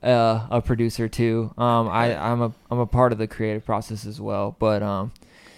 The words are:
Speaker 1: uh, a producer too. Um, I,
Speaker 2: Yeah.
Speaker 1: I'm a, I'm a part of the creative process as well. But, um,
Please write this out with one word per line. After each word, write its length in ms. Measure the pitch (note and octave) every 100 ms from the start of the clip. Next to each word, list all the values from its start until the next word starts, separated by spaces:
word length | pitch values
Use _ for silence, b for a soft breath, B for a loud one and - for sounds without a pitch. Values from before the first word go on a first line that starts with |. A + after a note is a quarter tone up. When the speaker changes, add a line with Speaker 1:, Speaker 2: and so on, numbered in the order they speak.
Speaker 1:
uh, 440 | - A#2+ A2+ A2+ A2+
a 100 | A#2+
producer 460 | A2+ A#2+ A#2 G#2+ A2+
too. 440 | - A#2 A2+ A2+ -
Um, 320 | A#2+ A#2 A2+
I, 200 | G2 A#2+
Speaker 2:
Yeah. 220 | F2 G2
Speaker 1:
I'm 100 | A#2+
a, 100 | A#2 A2+ -
I'm 80 | B2
a 60 | A#2
part 260 | A#2+ B2+
of 60 | A2
the 100 | A2
creative 360 | - A2 G#2+
process 400 | - G#2+ A2 A2
as 160 | G#2 G#2+
well. 360 | G#2+ G2+ G2+ -
But, 240 | A2 G#2
um, 300 | G2+ G2 G#2 - b b b